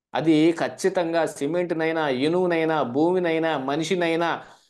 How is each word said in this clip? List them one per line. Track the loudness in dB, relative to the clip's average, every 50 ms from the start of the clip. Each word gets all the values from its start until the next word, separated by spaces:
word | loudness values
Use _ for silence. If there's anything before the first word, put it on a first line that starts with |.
| _ _ -6
అది | 0 2 4 4 6 4 4
ఖచ్చితంగా | 4 2 -2 -4 -4 -2 -2 0 0 0 -2 0 0 0 0
సిమెంట్నైనా, | -2 -2 -4 -4 -2 -2 -2 -2 -2 -2 -2 -2 -2 0 0 0 -2
ఇనువునైనా, | 0 0 0 0 2 0 0 2 0 0 2 0 0 0
భూమినైనా, | 0 0 0 0 2 2 2 2 0 0 0 0 0 0 -2 -2
మనిషినైనా, | -2 -2 -2 -2 -2 -2 -2 0 0 0 0 0 0 -2 -2 -4 -8 -16 -20 _ _